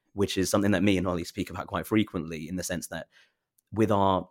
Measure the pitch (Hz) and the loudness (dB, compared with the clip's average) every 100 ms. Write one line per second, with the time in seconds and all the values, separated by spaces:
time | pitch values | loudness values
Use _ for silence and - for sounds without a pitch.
0 | _ 101 101 95 90 101 101 95 101 95 | _ -2 0 0 2 2 4 4 4 2
1 | 92 87 85 - 87 - - 95 - 110 | 0 -4 -6 -8 -8 -8 -6 -6 0 2
2 | 104 90 80 80 80 92 - 87 - 82 | 2 -4 -6 -8 -6 -6 -4 -6 -6 -10
3 | - _ _ _ _ _ _ 101 104 101 | -12 _ _ _ _ _ _ 0 2 4
4 | 98 92 87 | 4 2 -2